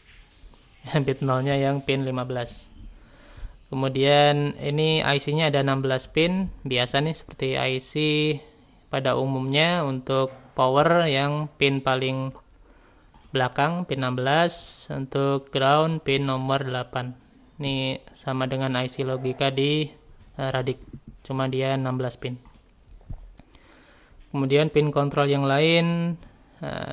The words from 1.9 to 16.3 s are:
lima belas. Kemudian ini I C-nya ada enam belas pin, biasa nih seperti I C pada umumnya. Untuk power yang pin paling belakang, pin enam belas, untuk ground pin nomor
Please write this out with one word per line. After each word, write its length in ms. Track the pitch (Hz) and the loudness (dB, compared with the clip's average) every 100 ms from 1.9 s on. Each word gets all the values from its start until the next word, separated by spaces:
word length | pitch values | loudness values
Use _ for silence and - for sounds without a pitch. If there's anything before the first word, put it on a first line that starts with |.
| 135 135 | -2 -2
lima 160 | 127 | -4
belas. 480 | 123 123 117 - - - - - - - - - - - - | -6 -6 -8 -12 -20 -20 -20 -20 -20 -20 -20 -16 -16 -16 -10
Kemudian 880 | 135 135 131 139 143 147 147 147 - | -4 -2 2 4 6 6 4 0 -4
ini 400 | 143 147 156 160 | -4 0 2 2
I 200 | - 143 | 2 0
C-nya 240 | 147 151 156 | 0 0 2
ada 160 | 143 | 2
enam 160 | 139 135 | 0 0
belas 320 | 135 127 - | 0 -2 -2
pin, 400 | - 170 185 185 - 135 | 0 2 0 -4 -6 -4
biasa 400 | 123 123 139 156 | -2 0 0 0
nih 80 | |
seperti 400 | 156 - - 131 | -4 -12 -6 -4
I 240 | 131 131 131 | 0 0 -2
C 140 | - 151 151 151 151 139 - - _ - _ | -4 -2 2 2 2 -2 -8 -20 _ -20 _
pada 240 | 135 135 | -2 0
umumnya. 720 | 123 135 135 131 139 165 175 143 | 0 0 -2 0 2 2 2 0
Untuk 480 | 131 127 135 131 - - - | -4 -2 0 0 -4 -10 0
power 480 | 131 135 156 170 160 | 2 4 6 4 4
yang 400 | 135 143 147 151 | 2 0 -2 -6
pin 240 | - 143 135 | 0 2 2
paling 560 | 131 131 131 131 131 - - - - - _ _ _ - - | 0 0 0 -4 -6 -10 -20 -20 -20 -20 _ _ _ -20 -6
belakang, 560 | 135 127 - 147 175 175 | -2 0 2 0 0 -4
pin 160 | 139 | -2
enam 160 | 127 127 | -2 -2
belas, 680 | 127 151 170 - - - - | 2 2 2 -2 -14 -18 -10
untuk 640 | 143 135 139 139 139 135 | -8 -4 0 0 0 -2
ground 480 | 139 135 151 160 160 | 2 4 4 4 0
pin 240 | - 135 | 0 0
nomor 400 | 139 | 0